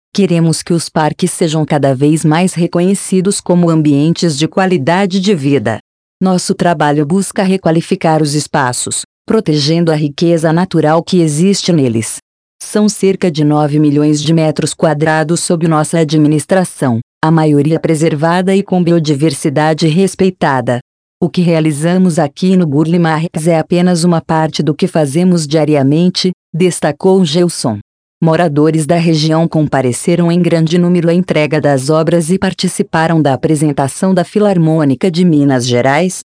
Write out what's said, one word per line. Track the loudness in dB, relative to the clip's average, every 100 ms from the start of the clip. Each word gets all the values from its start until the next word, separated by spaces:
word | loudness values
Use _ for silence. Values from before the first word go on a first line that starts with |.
| _
"Queremos | -2 0 2 0 0
que | -2
os | -4 -2
parques | -2 -2 -2 -4
sejam | -2 -2 -2 -2
cada | 0 0 2
vez | 2 2
mais | 2 2 0
reconhecidos | 0 -2 0 0 -2 -2 -2 0 -2
como | 0 2 2
ambientes | 2 2 2 2 0 -2 -2
de | -2
qualidade | 0 0 0 0 0 0 0
de | 0
vida. | 0 0 0 0 -4 -8 _ _ _
Nosso | -2 0 -2
trabalho | -2 0 0 0 0
busca | 0 -2 -2 -2
requalificar | -2 0 0 0 0 -2 0 0
os | 0 -2
espaços, | -2 -2 -2 -2 -6 -8 -10 _
protegendo | -4 -2 0 0 0 0 0
a | 0
riqueza | -2 -2 0 2 2
natural | 0 0 0 0 0
que | 0 0
existe | 0 2 0 0 0
neles. | 2 2 0 -4 -10 -18 _ _ _
São | -8 -2 -2
cerca | 0 -2 0 -2
de | 0 0
nove | 2 0 2
milhões | 2 2 2 0
de | 0
metros | 0 0 -2 -4
quadrados | -2 -2 0 0 0 0 -2
sob | -2 -2 0
nossa | 0 0 -2
administração, | 0 2 2 0 -2 -2 -4 -4 -4 -4 -6 _
a | 0
maioria | 2 2 2 0 0
preservada | -2 0 0 0 0 0 0
e | 0
com | 0 0
biodiversidade | 2 0 0 0 0 -2 -2 0 0 0 0
respeitada. | 0 0 0 -2 0 -2 0 -2 -4 -6 _ _ _
O | -4
que | 0
realizamos | 0 2 0 -2 0 2 2 0
aqui | -2 -2 0 2
no | 2
Burle | 0 0 0
Marx | 0 -2 -4 -4 0
é | 0
apenas | 0 0 2 2
uma | 2 0
parte | 0 -2 0 -2
do | -2
que | -2 -2
fazemos | 0 0 0 2 0 0
diariamente", | 0 2 2 2 2 0 0 -4 -6 _
destacou | -2 0 0 -4 -2 2 2
Gelson. | 2 0 0 -2 -4 -6 -10 _ _ _
Moradores | 0 2 0 2 2 2 0
da | 0
região | 2 0 0 0 0
compareceram | 0 0 0 -2 -2 -2 0 2
em | 2
grande | 2 0 2 2
número | 2 2 2
à |
entrega | 0 0 0 0 0
das | 0 0 0
obras | 0 2 0 0
e | -2
participaram | -2 -2 -4 -4 -4 -2 0 2
da | 2
apresentação | 0 0 0 0 -2 -4 -2 0
da | 0
Filarmônica | 0 0 0 2 2 2 0 0 0
de | 0
Minas | 2 2 2 0 0
Gerais, | 0 2 0 -2 -4 -14